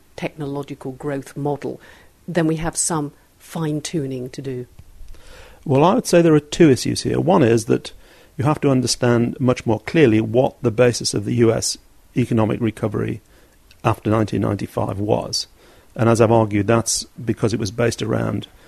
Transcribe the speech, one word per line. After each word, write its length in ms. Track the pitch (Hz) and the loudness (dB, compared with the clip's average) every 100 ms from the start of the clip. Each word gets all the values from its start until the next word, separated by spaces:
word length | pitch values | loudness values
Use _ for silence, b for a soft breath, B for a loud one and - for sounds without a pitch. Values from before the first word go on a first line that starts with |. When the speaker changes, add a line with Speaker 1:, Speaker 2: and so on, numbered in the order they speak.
| _ - | _ -12
Speaker 1:
technological 760 | 170 - 143 143 139 143 139 | -10 -8 -8 -8 -10 -12 -12
growth 440 | 127 147 139 135 - | -10 -8 -8 -10 -8
model, 440 | 143 139 127 123 B B B B - | -6 -4 -6 -12 B B B B -8
then 200 | 175 160 | -2 0
we 100 | 160 | -2
have 200 | 160 - | -4 -4
some 360 | - 170 143 - b b | -4 -4 -6 -10 b b
fine-tuning 920 | - 175 160 151 147 170 135 131 123 | -14 -6 -4 -4 -4 -6 -6 -6 -10
to 120 | - | -12
do. 240 | 135 127 123 - - - - B B B B B | -10 -10 -12 -18 -20 -18 -18 B B B B B
Speaker 2:
Well, 200 | - 135 | 0 4
I 100 | 160 | 4
would 120 | 233 - | 4 4
say 140 | 175 | 4
there 140 | 170 | 6
are 60 | 151 | 4
two 300 | - - 165 | 2 4 6
issues 320 | 127 - 117 | 6 0 -4
here. 180 | - 123 | -2 -2
One 220 | 131 190 | 2 4
is 220 | 120 117 104 | 4 2 0
that 260 | 127 - - b b b b | -2 -2 -20 b b b b
you 80 | |
have 160 | 127 151 | -2 0
to 80 | 147 | 0
understand 680 | 131 123 - 123 120 120 - | 0 0 0 2 2 0 -2
much 260 | 123 123 | 0 0
more 160 | - 110 | 0 -2
clearly 400 | - 170 139 107 | 0 4 4 4
what 400 | 110 117 139 - | 2 2 0 0
the 80 | 123 | -2
basis 440 | 110 123 117 - | 2 2 2 -2
of 100 | - | -4
the 100 | 104 120 | -2 2
U 160 | 113 | 2
S 260 | 117 - - _ _ _ - | 2 -2 -8 _ _ _ -4
economic 440 | 120 117 110 143 | 0 2 0 0
recovery 600 | 113 - 110 110 113 117 _ b b b b - | -4 -4 -4 -4 -4 -6 _ b b b b -6
after 260 | 120 110 113 | -4 -2 0
nineteen 300 | 110 107 110 | 0 0 -2
ninety-five 580 | 110 98 - - 107 98 | -2 -2 -6 -6 -4 -4
was. 480 | 104 113 101 - - b b b b | -2 -2 -4 -8 -8 b b b b
And 140 | - 117 | -2 2
as 120 | 113 | 4
I've 120 | 110 | 4
argued, 340 | 117 110 104 101 | 4 4 0 2
that's 380 | 117 - - | 0 0 -6
because 500 | - - 113 117 113 | -8 -10 -6 -4 -2
it 60 | 117 | -2
was 100 | 107 | -6
based 320 | 117 120 - | -4 -4 -2
around 460 | 110 113 110 107 - b | -4 -2 -2 -6 -8 b